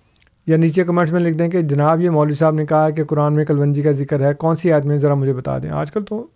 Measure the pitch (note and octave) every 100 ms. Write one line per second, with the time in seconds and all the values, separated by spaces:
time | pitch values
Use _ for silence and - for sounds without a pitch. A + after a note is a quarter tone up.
0 | _ _ _ _ - D#3+ E3 D#3+ F3 F3
1 | E3 F3 E3+ D#3+ E3+ F3+ D#3 C#3+ D3 E3
2 | F3 D#3 D3+ D3 D#3+ D#3 D3+ D#3 D#3 D#3
3 | D3+ D3 D3 D3+ D3+ D3 C#3+ C#3+ D3 C#3
4 | C#3+ D3 C#3 D3 E3 E3 F3+ D3+ C#3+ D3
5 | C#3+ C#3 C3+ B2+ C3+ C3 D3+ D3 D3+ G#3+
6 | G3+ G#3+ C4+